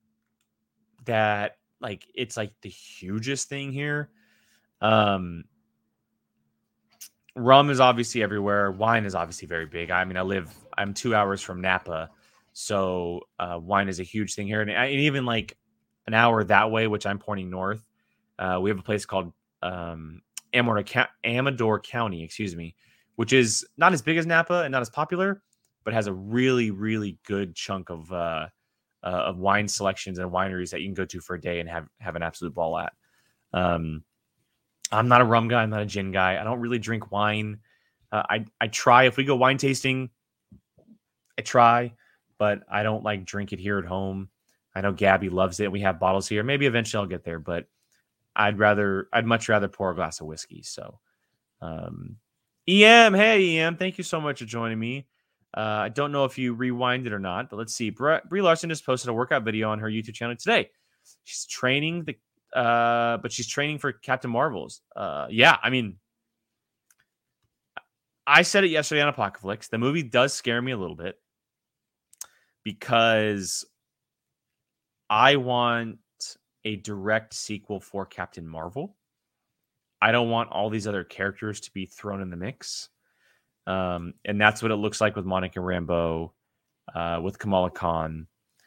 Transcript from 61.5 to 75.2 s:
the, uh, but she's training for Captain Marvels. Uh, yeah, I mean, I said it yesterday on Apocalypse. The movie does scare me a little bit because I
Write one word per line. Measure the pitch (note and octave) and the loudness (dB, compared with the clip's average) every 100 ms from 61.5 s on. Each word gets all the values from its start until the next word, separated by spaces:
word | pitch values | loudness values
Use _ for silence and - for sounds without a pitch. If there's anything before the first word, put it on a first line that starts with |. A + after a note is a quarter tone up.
| - B2+ C#3 D#3 E3+ D#3 | -4 0 0 0 -4 -8
the, | G#2+ _ _ - C3 | -12 _ _ -6 0
uh, | A#2 A#2 A#2 A#2+ A#2 A#2 | 2 4 4 2 0 -2
but | A#2 | -4
she's | - A#2 | -8 -6
training | - D3 D3 | -4 -4 -2
for | C#3 | -6
Captain | - - C3 B2 | -6 -4 -4 -2
Marvels. | A#2 D3+ G2 B1+ - _ - | 0 0 -2 -10 -16 _ -10
Uh, | F#2+ C#2+ C2+ | -6 -6 -2
yeah, | A2 D3 C#3+ | 6 6 6
I | A#2 | 2
mean, | C3 G#2+ F2 _ _ _ _ _ _ _ _ _ _ _ _ _ _ _ _ _ - _ _ _ _ - | 0 -2 -10 _ _ _ _ _ _ _ _ _ _ _ _ _ _ _ _ _ -20 _ _ _ _ 6
I | D3+ | 6
said | F3+ G3+ | 8 4
it | F#3+ | 4
yesterday | D#3 C#3+ D3+ | 2 0 2
on | D3 | 0
Apocalypse. | C#3 G2+ - F#2+ G#2+ - | 0 -4 -4 -8 -8 -6
The | A2+ | -2
movie | B2+ E3 | 0 -2
does | B2+ A#2+ C3+ | 0 2 2
scare | - B2 A#2 | 0 -4 -2
me | B2+ | -4
a | A#2 | -6
little | F2 D#2 | -8 -8
bit | F2 - _ _ _ _ _ _ _ _ _ - - _ _ _ | -12 -12 _ _ _ _ _ _ _ _ _ -20 -20 _ _ _
because | G#2+ G2+ - A#2 A2+ A2 G#2+ G2+ F2+ - - _ _ _ _ _ _ _ _ _ _ _ _ _ - | -12 -8 0 4 6 4 2 -2 -4 -8 -10 _ _ _ _ _ _ _ _ _ _ _ _ _ 0
I | G#2+ | 4